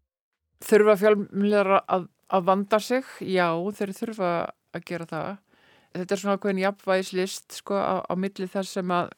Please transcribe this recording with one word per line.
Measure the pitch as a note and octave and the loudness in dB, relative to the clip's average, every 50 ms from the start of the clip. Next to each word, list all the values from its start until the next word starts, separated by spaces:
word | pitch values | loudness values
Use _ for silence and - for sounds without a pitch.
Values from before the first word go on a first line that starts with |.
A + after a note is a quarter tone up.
| _ _ _ _ _ _ _ _ _ _ _ _ | _ _ _ _ _ _ _ _ _ _ _ _
Þurfa | - - A3+ G#3 G#3 G#3+ G#3+ F#3+ | 0 6 6 8 8 8 6 6
fjölmiðlar | G3 G#3+ G#3+ G#3 G3+ - - F#3+ G3+ G#3 G#3 G#3 G3+ F#3+ G3 | 6 4 4 4 2 -2 -2 0 2 2 4 4 4 4 4
að, | F#3+ - - - F#3 F3 - _ _ _ | 2 2 2 -2 -2 -2 -4 _ _ _
að | - - F#3+ F3 | -2 0 0 2
vanda | F3+ F#3+ G3 G3+ G3+ - G#3+ | 2 2 2 2 2 0 0
sig? | G#3 - B3 B3+ C4 - - - | 0 0 -2 -4 -4 -6 -12 -10
Já, | F#3+ F3+ F#3 F#3 F3 E3+ E3 E3 F3 G3+ | -6 -2 0 0 2 2 0 -2 -4 -4
þeir | G#3 - G#3 G3 F#3+ | -6 -6 -6 -6 -6
þurfa | - - A3+ A3 G#3+ F#3+ F3 F3 E3+ - - - _ _ _ | -6 -8 -8 -6 -4 -2 -2 -2 -2 -4 -6 -8 _ _ _
að | - E3+ F3 | -14 -12 -10
gera | - F3 E3+ E3 D#3+ | -8 -8 -10 -8 -8
það. | - D#3+ D3+ D#3+ G3+ G3+ _ _ _ _ _ _ _ _ _ _ - | -8 -8 -8 -8 -10 -12 _ _ _ _ _ _ _ _ _ _ -10
Þetta | E3+ F#3 F3 G3+ | -8 -4 -2 -4
er | F#3+ | -2
svona | F#3+ G3+ G3+ | 0 -2 -2
ákveðin | F#3+ - G#3 F#3+ F#3+ | -2 0 -2 0 0
jafnvægislist, | F#3 G3 G3+ - - - F#3+ F#3+ F#3+ - - F#3 F#3 G3 - - - - | 0 -2 -2 -2 -2 0 0 0 0 -2 -4 -4 -4 -4 -4 -10 -14 -16
sko, | - - - - G3+ G3 | -18 -14 -8 -4 -4 -2
á, | - - F#3 F#3 | 0 0 -2 -2
á | - - - | -2 -4 -4
milli | F3+ F#3+ G3 G3 - F#3+ F#3 | -4 -4 -4 -6 -8 -8 -6
þess | - G3 F#3+ F3+ - | -6 -6 -6 -6 -6
sem | G3+ F#3 F3+ | -6 -4 -2
að | F3+ F3 E3+ - - | 0 -2 -2 -4 -6